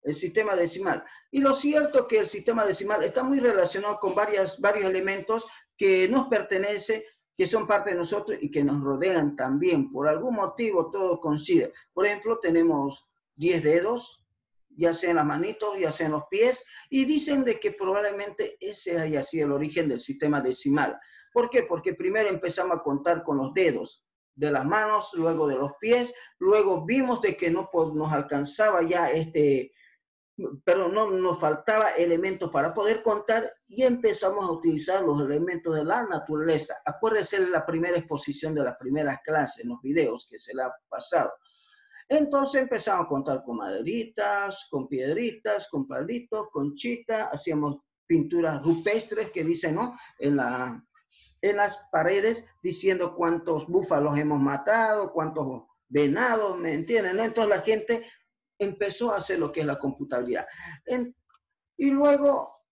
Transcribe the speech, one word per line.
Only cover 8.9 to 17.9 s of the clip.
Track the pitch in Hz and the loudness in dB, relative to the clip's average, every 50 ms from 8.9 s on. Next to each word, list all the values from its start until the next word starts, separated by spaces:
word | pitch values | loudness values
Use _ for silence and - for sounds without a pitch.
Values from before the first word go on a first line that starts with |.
| 139 131 165 190 185 165 151 147 143 | -2 0 0 2 2 2 0 0 -2
también. | - 127 131 135 143 170 180 170 147 135 135 | -2 -2 -2 0 2 2 2 2 2 0 -2
Por | - 131 143 | -2 0 0
algún | 151 156 165 233 254 233 | 0 0 0 0 -2 -2
motivo | 208 196 185 - - 240 220 196 175 156 165 | -2 -2 -4 -2 -4 -2 0 0 0 0 0
todo | - 196 190 185 170 - | -2 -2 0 0 -2 -2
coincide. | - 147 147 151 147 - 180 156 117 - - - - _ _ | 0 -2 -2 -2 0 2 2 2 2 2 -6 -14 -20 _ _
Por | 180 190 | 0 0
ejemplo, | 202 208 202 208 220 233 226 | 0 0 -2 -2 -2 -2 0
tenemos | - 175 165 165 165 165 156 143 139 139 135 - _ _ _ _ _ _ _ | 0 2 4 4 4 4 2 0 -2 -4 -6 -10 _ _ _ _ _ _ _
diez | - 147 175 180 160 | -2 0 0 0 2
dedos, | 147 151 156 170 180 214 240 240 240 - - _ _ _ _ _ _ _ _ _ _ _ | 4 4 4 4 2 0 -2 -4 -6 -14 -20 _ _ _ _ _ _ _ _ _ _ _
ya | _ 147 165 170 165 | _ 0 0 0 2
sea | - - 175 | 2 0 0
en | 170 | 2
las | 160 147 | 2 2
manitos, | 147 139 151 175 208 220 - 214 208 202 | 2 0 0 -2 -4 -4 -4 -6 -6 -2
ya | 190 180 160 | -2 -2 -2
sea | 151 - 165 | -2 -2 -2
en | 156 151 | -2 -2
los | 151 151 - | -2 -4 -4
pies, | 190 202 226 247 254 254 - - - - - _ | 2 4 4 4 4 0 -6 -20 -20 -20 -12 _
y | - 269 269 | 0 0 2
dicen | 247 311 294 - 302 285 277 262 | 2 2 0 0 0 0 0 2
de | 240 220 - | 0 -2 -2
que | - 208 - | -2 -6 -4
probablemente | - 196 185 | -2 -2 0